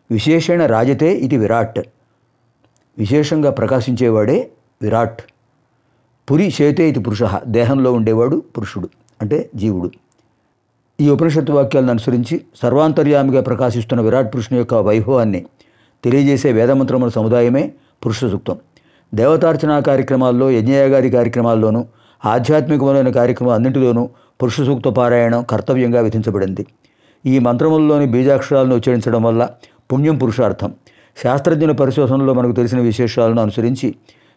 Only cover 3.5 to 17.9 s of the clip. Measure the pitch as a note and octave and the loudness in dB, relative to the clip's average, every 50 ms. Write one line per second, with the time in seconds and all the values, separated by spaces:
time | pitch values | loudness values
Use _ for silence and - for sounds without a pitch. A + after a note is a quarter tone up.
3.5 | C3+ - G#2+ G#2 C3 B2+ A2 - B2 A#2 B2+ A#2 A2 G#2+ G#2+ G#2+ C#3+ A3 C4 - | 0 0 0 0 0 0 -2 -2 -2 0 0 2 2 2 2 2 0 -2 -2 -4
4.5 | - _ _ _ _ - A2 G#2+ G#2+ A2+ A#2 A2 A2+ - - _ _ _ _ _ | -12 _ _ _ _ -8 -4 -2 0 0 0 -2 -4 -10 -20 _ _ _ _ _
5.5 | _ _ _ _ _ _ _ _ _ _ _ _ _ _ _ - C3+ D#3 G3+ F#3+ | _ _ _ _ _ _ _ _ _ _ _ _ _ _ _ -2 0 0 0 0
6.5 | C#3 - D3 D3 D3 E3 E3 D#3 - C3 G2 - G#2 G2+ A#2+ G#2 G#2 F#2+ - B2 | 0 0 0 2 2 2 2 0 0 -2 -2 -4 -4 -2 -2 -2 -2 -4 -4 -2
7.5 | G#2+ A#2 A#2+ A#2 C#3 C3+ C3 B2+ B2 A#2+ A2 A2 A2 A2 A#2 C3 D3+ - - - | 0 0 0 2 2 2 2 2 2 0 0 0 0 0 0 0 0 -2 -6 -8
8.5 | - - G#2 G2 - G2+ F2+ - _ _ _ _ _ - A2 G#2 C#3+ D#3+ - - | -10 -12 -10 -10 -10 -10 -12 -12 _ _ _ _ _ -8 -6 -4 -2 -4 -4 -6
9.5 | - A2+ F#2+ A2 G2+ F#2 F2+ F2 - _ _ _ _ _ _ _ _ _ _ _ | -8 -6 -4 -2 -2 -2 -4 -8 -10 _ _ _ _ _ _ _ _ _ _ _
10.5 | _ _ _ _ _ _ _ _ _ - D3 D3 C#3+ A#2 E3 E3 C#3+ D#3+ C#3 - | _ _ _ _ _ _ _ _ _ 0 2 2 2 2 2 0 0 0 0 0
11.5 | D3 D3 C#3 - - C#3 B2+ B2+ A#2+ A2+ A2+ - B2+ A#2+ A#2+ - E3 - - _ | 0 0 0 2 0 0 2 2 0 -2 -2 -2 -2 0 -2 -2 -4 -6 -8 _
12.5 | _ - - A#2+ A#2+ C#3+ D#3 D#3 D3 - A#2+ D3 D3 C#3+ C#3 C3+ C3 C3+ A#2 - | _ -16 -8 -2 0 2 2 2 2 2 2 2 2 2 2 2 0 0 0 0
13.5 | A#2+ - C3 B2 A#2+ B2 A2 - - A#2+ A2 A2 A#2 C3 C3+ G#2+ - B2+ G#2+ - | -2 -2 -2 -2 -2 -2 -4 -4 -2 -2 0 0 2 0 0 -2 -4 -8 -6 -4
14.5 | C3 B2 A#2+ A#2 B2 A2+ G2 G#2 G#2 A2+ G#2+ G#2+ C3+ B2+ A2+ G#2+ G2 F2 - - | -2 -2 -2 0 0 0 0 2 0 0 0 0 0 0 0 0 -2 -4 -8 -12
15.5 | _ _ _ _ _ _ _ _ _ _ - A#2+ B2 C#3 C#3+ C#3 C#3 B2+ - C#3+ | _ _ _ _ _ _ _ _ _ _ -4 0 0 2 2 2 2 2 2 0
16.5 | A#2+ A2 A2+ B2 C#3 C3+ C3+ C3+ C3+ B2+ B2+ A#2+ A2 A#2 A2 A2 A#2 A#2+ A#2+ A#2+ | 2 2 2 2 2 2 0 0 0 0 -2 -2 -2 -2 -2 0 2 2 2 2
17.5 | B2 C#3 E3+ D4 - _ _ _ | 2 0 -2 -4 -8 _ _ _